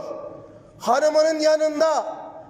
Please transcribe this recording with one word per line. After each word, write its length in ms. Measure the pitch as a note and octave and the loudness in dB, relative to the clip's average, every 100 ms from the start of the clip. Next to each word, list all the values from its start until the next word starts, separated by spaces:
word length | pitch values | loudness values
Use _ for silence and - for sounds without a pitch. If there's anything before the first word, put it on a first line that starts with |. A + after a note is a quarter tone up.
| - - - - - - - - | -8 -12 -12 -16 -20 -20 -20 -10
"Hanımının 600 | - B3+ D4+ D4+ D#4 D#4 | 0 2 4 4 2 2
yanında 680 | D#4 D#4 D#4 D4+ D#4+ D4 - - - - - | 2 2 2 2 2 0 -2 -10 -14 -16 -12